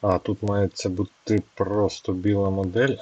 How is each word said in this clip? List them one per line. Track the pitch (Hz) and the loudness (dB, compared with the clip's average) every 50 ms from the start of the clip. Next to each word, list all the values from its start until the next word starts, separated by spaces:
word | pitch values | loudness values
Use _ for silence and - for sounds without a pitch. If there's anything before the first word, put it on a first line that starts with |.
А, | - 104 92 87 | 2 2 2 2
тут | - - 104 98 - | 2 -2 -4 -2 -2
має | 101 101 101 101 92 | -2 0 2 2 0
це | - - - 104 | 0 -2 -4 -4
бути | 90 92 101 95 _ _ _ - 107 104 - _ _ | -2 -2 -4 -6 _ _ _ 0 0 0 0 _ _
просто | - 98 92 101 104 104 95 - - - - 95 | -4 -2 -2 0 2 0 0 0 -4 -6 -4 -4
біла | 92 92 104 104 101 98 98 | -2 0 2 2 2 2 0
модель, | 95 98 98 92 90 110 123 135 123 - | 0 0 -2 -2 0 2 2 2 0 -2